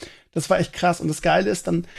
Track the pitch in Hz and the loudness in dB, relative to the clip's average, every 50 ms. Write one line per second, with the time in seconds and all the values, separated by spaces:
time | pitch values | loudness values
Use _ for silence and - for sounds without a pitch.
0 | - - - - _ _ - 170 151 - 190 175 170 - - - 180 175 170 - | -20 -20 -20 -20 _ _ -6 -2 0 2 2 2 2 -2 -2 0 0 0 0 0
1 | - 156 156 - - 170 156 185 190 208 196 - - 170 170 170 175 - - | -2 -4 -2 -2 0 2 2 2 2 0 -2 -2 -2 -2 -2 -2 -2 -4 -10